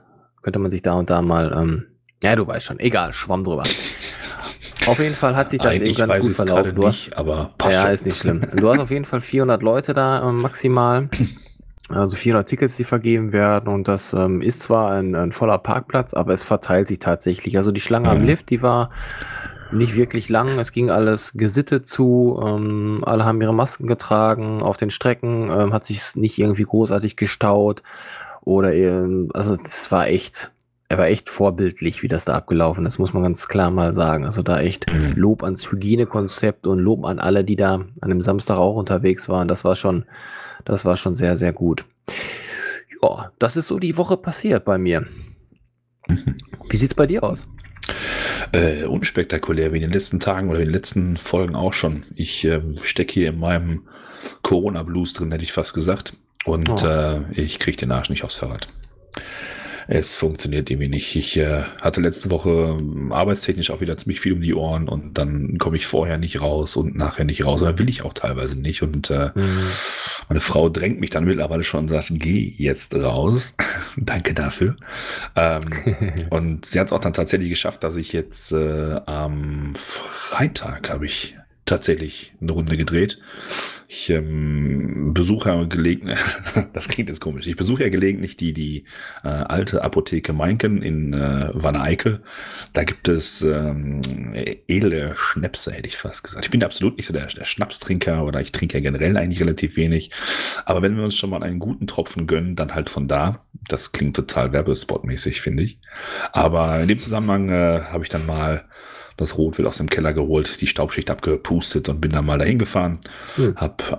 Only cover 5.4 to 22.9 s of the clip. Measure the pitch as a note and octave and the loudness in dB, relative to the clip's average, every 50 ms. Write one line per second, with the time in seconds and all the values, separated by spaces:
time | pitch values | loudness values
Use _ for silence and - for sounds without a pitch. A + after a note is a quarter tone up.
5.4 | C#3 - C#3 B2 - A#2 G#2+ G2 G#2+ A2 G#2 A#2+ A2+ G#2+ G2 G2 G#2+ A#2 F2+ - | 0 0 0 2 2 2 2 4 2 2 2 2 4 4 4 4 4 2 2 2
6.4 | G2+ F#2 F2+ F#2 G2 F#2+ F2+ G2 G2 G#2+ G#2 - - - - - D2+ D#2+ D2+ D#2 | 2 4 4 4 2 2 2 4 4 4 4 2 -6 -8 -6 -4 -2 -2 -2 -2
7.4 | D2+ - - - - G2 F#2+ F#2 G2 G2+ G2 F#2 - G2 F2+ - - F2 E2+ D#2+ | -2 -6 -4 0 2 4 4 6 6 4 2 2 0 -2 -2 0 0 0 0 0
8.4 | - - - F#2+ G#2+ A2+ B2+ D3 C3+ A#2+ C#3 C#3+ C#3 - - A#2+ - - - C3+ | -2 0 2 4 6 6 6 4 4 0 -2 -4 -2 -2 -4 -4 -4 0 2 2
9.4 | C3 B2+ A#2 G#2 G#2+ A2 A#2 C3+ C#3 - C#3 C#3+ C3 C3+ C3+ B2+ B2+ B2 A#2+ A#2+ | 4 4 4 4 4 4 2 2 2 0 2 2 4 4 2 2 2 2 2 2
10.4 | A#2+ C3 - - - B2+ B2+ B2 A#2+ A#2+ B2 B2+ C#3 C#3 - - A#2+ - - - | 0 -2 -2 0 2 2 4 6 4 4 4 2 0 -2 0 0 0 -2 -2 -10
11.4 | - - - - - - - - - - E2+ G2 G2+ G2 G2 - - A#2+ A2+ G#2 | -20 -20 -20 -20 -20 -20 -20 -20 -12 -4 0 0 2 0 0 0 2 4 4 4
12.4 | G2 - C#3 - C#3+ B2+ - - A#2+ - B2 A#2 G#2+ A#2 A#2 A2+ A2 G#2 G#2 G2+ | 4 2 0 2 2 0 0 -2 -2 0 0 2 4 4 2 2 2 2 2 4
13.4 | G#2 G#2 G#2 G2+ G#2+ G#2 G2+ G2 F#2 - G2 G2 - - G2+ F#2+ F#2 F#2 F#2 F2+ | 6 6 4 4 2 0 -2 0 2 2 0 0 0 -2 2 2 4 4 4 2
14.4 | - B2 B2 - - - A#2 A2 A2 G2 G2 G2 F#2+ F#2 F2+ E2 F2 F2 - - | 2 0 0 0 0 2 4 4 4 4 2 0 0 0 0 0 0 -2 0 0
15.4 | A#2 A2 G2+ F#2 - - A#2 B2+ - - - C3 B2 - - - F2 F2 F#2 - | 2 4 4 2 2 0 -2 -2 -2 0 0 0 0 0 0 -2 2 2 2 0
16.4 | - - A2 G2 - - F2+ F#2 G2 - G2 - - F2 E2+ - - F2+ F2+ - | 2 0 0 0 2 2 4 4 4 2 -2 -2 0 0 0 2 0 -2 -2 -2
17.4 | - G#2 G2 F#2+ G2 G#2 G2+ G2 - - A#2 A#2 A#2+ A#2 - - G#2+ C3 D#3+ E3 | -4 0 2 2 2 2 0 0 0 2 2 4 4 4 4 6 6 4 4 2
18.4 | - - B2+ A2+ B2+ B2 A#2+ A#2+ A#2+ A#2+ - - - - - - - - - - | 2 -2 -2 2 4 4 4 4 0 -2 -4 -10 -10 -10 -10 -10 -10 -10 -10 -12
19.4 | - - - - - - - A2 A#2+ A#2+ G#2+ A#2 A#2+ A#2+ - A#2 G2+ - A2 A2 | -12 -12 -14 -16 -12 -2 2 2 2 2 4 2 2 2 2 -4 -2 2 2 2
20.4 | B2 C3+ C3+ B2+ - - - B2 B2 A#2 E2 G#2 A2 G#2+ A2 G#2+ - - - A2 | 2 2 0 -2 -2 -2 0 0 2 4 4 4 4 4 2 2 -2 -8 -2 0
21.4 | A2 G#2 G2+ C#3 C#3+ - D3 C3 - - - - C3 B2 B2 B2 B2 A#2+ B2+ - | 0 2 2 2 2 2 0 0 0 -2 0 2 4 6 6 6 6 4 2 2
22.4 | A2 G#2 G#2 G#2+ G#2+ G#2+ G#2+ G#2 G#2 G#2+ | 0 0 0 0 0 0 0 0 0 0